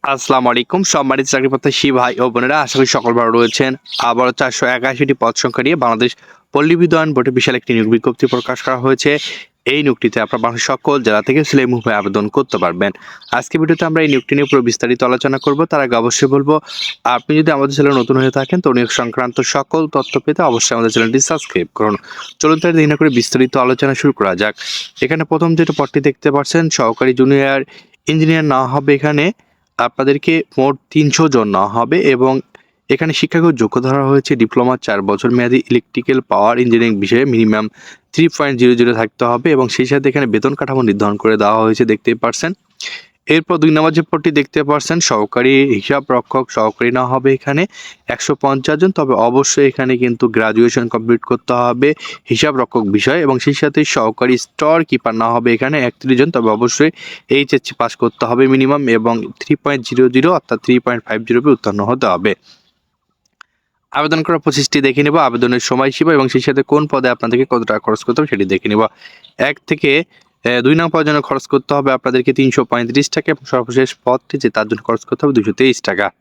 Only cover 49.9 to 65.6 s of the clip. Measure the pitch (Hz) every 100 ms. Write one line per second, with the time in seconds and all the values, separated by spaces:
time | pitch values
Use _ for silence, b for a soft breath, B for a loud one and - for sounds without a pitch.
49.9 | 123 123 117 120 110 110 107 117 127 120
50.9 | 117 113 117 - 123 - 123 123 120 143
51.9 | 151 B B - 117 151 135 120 120 104
52.9 | 104 127 160 147 123 147 139 147 151 147
53.9 | - 110 110 123 123 - - 151 165 160
54.9 | 131 117 113 113 117 120 117 135 151 123
55.9 | - 127 123 147 135 113 107 120 - 156
56.9 | B B B B 135 143 135 - - 117
57.9 | - 117 _ 117 120 135 135 131 147 135
58.9 | 113 113 117 - - - 151 147 139 113
59.9 | 123 127 127 165 175 - 113 - 127 123
60.9 | 120 - 110 113 120 143 127 107 101 101
61.9 | 127 120 87 101 92 b b b _ _
62.9 | _ _ _ _ _ _ _ _ _ _
63.9 | 139 151 160 156 165 156 143 135 147 135
64.9 | 131 143 160 139 117 123 123